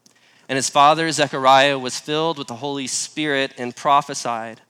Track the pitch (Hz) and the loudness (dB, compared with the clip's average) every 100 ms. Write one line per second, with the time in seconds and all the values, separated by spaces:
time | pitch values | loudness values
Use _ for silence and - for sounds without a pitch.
0 | _ _ _ _ _ 135 123 147 143 156 | _ _ _ _ _ -4 0 4 6 4
1 | 165 147 143 143 131 135 139 139 127 - | 0 0 -2 2 4 6 6 2 -4 -8
2 | - 151 160 147 135 117 143 139 131 - | -6 -4 -2 -4 -8 -8 -8 -8 -6 -8
3 | - - 156 139 135 - 120 120 151 143 | -8 -6 -2 -2 -2 -6 -10 -6 2 2
4 | 147 139 127 117 113 110 | 0 -8 -6 -6 -8 -16